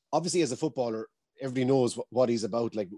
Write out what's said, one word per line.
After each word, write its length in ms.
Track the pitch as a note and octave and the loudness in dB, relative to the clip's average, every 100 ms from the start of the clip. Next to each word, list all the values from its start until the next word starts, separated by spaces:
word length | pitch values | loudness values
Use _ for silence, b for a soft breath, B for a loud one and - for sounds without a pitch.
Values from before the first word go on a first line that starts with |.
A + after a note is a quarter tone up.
| - | -4
obviously 280 | D3+ E3+ F3+ | -4 0 0
as 100 | D#3 | 0
a 60 | B2+ | 0
footballer, 520 | D#3 C#3 A#2+ A2 A2 _ _ - | -4 -2 -4 -4 -8 _ _ -10
everybody 240 | C3+ B2+ B2+ | -6 0 4
knows 300 | C3+ B2 A2+ | 4 4 0
wh-, 180 | - | -4
what 160 | A2+ B2+ | 2 2
he's 160 | A#2 G#2 | 2 0
about, 300 | A2+ A#2 G#2+ | -2 -2 -2
like, 120 | F#2+ | -6